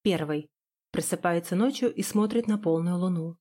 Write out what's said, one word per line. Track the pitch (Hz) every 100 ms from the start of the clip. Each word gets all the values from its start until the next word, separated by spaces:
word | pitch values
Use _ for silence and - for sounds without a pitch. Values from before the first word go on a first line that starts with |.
Первый. | 208 165 151 151 - _ _ _ _
Просыпается | - - 175 175 170 165
ночью | 185 247 294 247
и | -
смотрит | 196 208 214 226 233
на | 208
полную | 175 165 170 175
луну. | 185 175 165 170